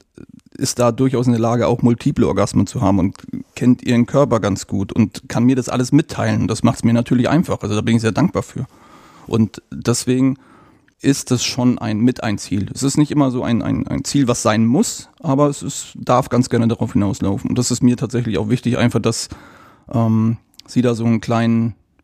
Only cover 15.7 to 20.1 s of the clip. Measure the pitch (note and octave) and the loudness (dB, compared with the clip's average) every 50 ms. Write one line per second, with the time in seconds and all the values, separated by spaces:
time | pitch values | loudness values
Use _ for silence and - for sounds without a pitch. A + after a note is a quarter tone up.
15.7 | - - - - - - - - B2+ B2 B2+ - - A#2+ B2+ - - A#2 A2+ A2+ | -10 -10 -12 -14 -14 -8 -2 0 0 0 0 0 2 0 0 2 2 0 0 0
16.7 | A#2 - - - - - G2+ G2 - - F#2+ G2 G2 - - - - B2+ A#2+ - | 0 -2 -4 -2 0 0 0 0 -2 -2 -2 -2 -2 -2 -4 -4 -2 -2 -2 -2
17.7 | B2+ - - B2 B2 A2+ C3 G#2 - A#2 A#2 A2+ G#2 E2 G#2+ G#2+ A#2+ A#2+ - A#2+ | 0 0 2 2 2 0 -2 -4 -4 -4 -4 -2 -2 -2 -2 0 -2 -2 0 -2
18.7 | A#2 - A2 A#2+ - A#2 G2 A2+ A#2 - - - - - - - - - - - | 0 2 0 2 0 0 0 -2 -2 -4 -6 -10 -12 -18 -20 -20 -20 -20 -20 -20
19.7 | _ _ _ - - A2+ A2+ A2+ | _ _ _ -6 -2 0 2 2